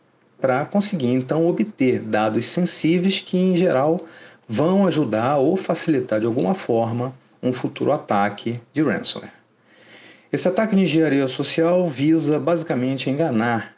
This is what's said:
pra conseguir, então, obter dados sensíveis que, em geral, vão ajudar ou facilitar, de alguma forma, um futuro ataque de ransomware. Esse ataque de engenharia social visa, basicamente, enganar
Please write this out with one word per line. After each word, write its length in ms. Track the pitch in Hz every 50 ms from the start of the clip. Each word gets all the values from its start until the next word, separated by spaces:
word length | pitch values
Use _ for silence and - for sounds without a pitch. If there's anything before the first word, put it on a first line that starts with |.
| _ _ _ _ _ _ _ -
pra 260 | - 127 127 131 151
conseguir, 420 | - - 202 196 - - 160 127 120
então, 400 | 127 131 127 131 143 156 165 175
obter 520 | 180 - 214 - - - 135 127 117 107
dados 460 | 113 110 110 107 107 110 110 117 113
sensíveis 760 | - - 131 120 - - - - 156 170 180 175 196 190 -
que, 180 | - - - 180
em 180 | 185 185 180
geral, 460 | 170 185 175 135 127 139 156 165 185 - - - - - - - - _ -
vão 380 | 113 110 147 175 190 196 196
ajudar 520 | 180 131 151 147 117 107 110 117 131 151 143
ou 180 | 131 151 185 190
facilitar, 600 | - - 165 165 - 165 156 127 123 - 107 107
de 60 | 110
alguma 280 | 120 113 131 165 185 196
forma, 600 | - - - 120 113 113 113 117 120 123 131 131 - _ _ _ _
um 100 | - 127
futuro 400 | 127 127 - 135 131 - 135 127
ataque 720 | 131 120 - - 110 101 101 104 101 - - 117 120 117 - _
de 120 | - 143 156
ransomware. 500 | 135 95 82 - - - - - - - - _ _ _ _ _ _ _ - - - - - - - - - _ _
Esse 180 | - 143 - 185
ataque 260 | 180 - 220 214 196
de 80 | 190 190
engenharia 460 | 160 143 160 160 151 139 139 135 127
social 580 | - - 139 - - - 160 170 180 180 180 170
visa, 500 | 131 117 139 156 160 165 147 143 151 147
basicamente, 720 | 131 160 175 165 160 - 151 123 123 131 135 131 - 143
enganar 640 | 131 147 165 156 120 110 113 120 117 110 107 - -